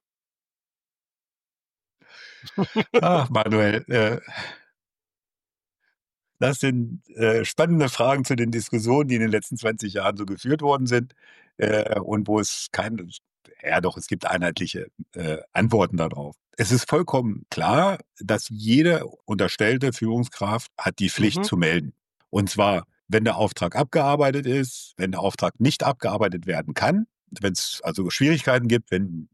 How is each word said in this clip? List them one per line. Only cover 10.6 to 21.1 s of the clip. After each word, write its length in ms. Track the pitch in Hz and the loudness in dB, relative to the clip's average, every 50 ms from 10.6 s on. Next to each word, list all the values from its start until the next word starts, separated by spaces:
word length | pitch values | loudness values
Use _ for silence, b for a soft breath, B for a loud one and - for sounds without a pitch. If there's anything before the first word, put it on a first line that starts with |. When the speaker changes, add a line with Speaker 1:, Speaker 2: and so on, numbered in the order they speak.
Speaker 1:
worden 260 | 147 143 139 135 131 123 | 2 0 0 0 0 0
sind, 260 | 123 120 143 127 b b b b b b b b b - | 2 0 0 -2 b b b b b b b b b -2
äh, 420 | 104 104 107 107 - - - 104 | 0 0 2 0 0 0 -2 -2
und 300 | 90 - 107 104 107 104 | -2 -2 -2 -2 0 2
wo 100 | 104 107 | 2 2
es 280 | 101 - - - - - | 0 0 -4 -8 -10 -6
keine, 340 | - - 95 107 113 107 90 87 - - - _ _ _ _ _ - - | -6 -6 -6 -4 -6 -10 -10 -12 -16 -20 -20 _ _ _ _ _ -20 -10
ja 200 | - 80 80 90 | -6 -2 -2 0
doch, 160 | 90 90 - - | 0 -2 -4 -6
es 100 | - - | -6 -6
gibt 180 | 104 87 - | -6 -4 -2
einheitliche, 640 | 87 90 90 87 85 80 - 92 85 - 90 92 - _ - 82 - | -2 -2 0 -2 -2 -2 -4 -6 -6 -6 -8 -12 -12 _ -18 -18 -14
äh, 280 | _ 90 85 80 78 78 - - | _ -8 -6 -6 -6 -6 -8 -6
Antworten 460 | - - 120 120 120 110 92 87 - 85 | -2 0 2 4 4 4 2 2 2 0
darauf. 400 | 80 80 - - 71 73 - _ _ _ _ | -2 -2 -4 -8 -10 -12 -14 _ _ _ _
Es 160 | - 120 90 | -4 0 2
ist 180 | 120 127 - - | 2 2 2 2
vollkommen 560 | - 156 180 - - 131 123 113 101 - - - | 2 2 2 2 0 0 0 0 -4 -6 -8 -10
klar, 500 | - - 80 82 110 147 175 196 196 - - _ _ - | -6 -2 0 2 2 4 2 2 0 -2 -8 _ _ -10
dass 280 | 104 92 110 104 - - | -4 -2 -2 -2 -2 -6
jede 580 | 113 104 104 110 117 139 156 175 170 160 - - - - _ | -10 -6 0 2 4 4 6 4 2 0 -2 -6 -12 -14 _
unterstellte 640 | - 107 98 104 175 - - 107 107 127 131 131 135 | -4 -2 0 0 0 0 2 2 2 2 2 0 -2
Führungskraft 800 | 120 - 113 110 113 120 123 120 - - 101 101 110 117 - - - - | -2 0 -2 0 0 0 -2 -2 -4 -4 -4 -2 -2 -4 -6 -8 -12 -6
hat 220 | - 95 - - | -4 -4 -2 0
die 100 | 98 | -2
Pflicht 300 | 90 | -2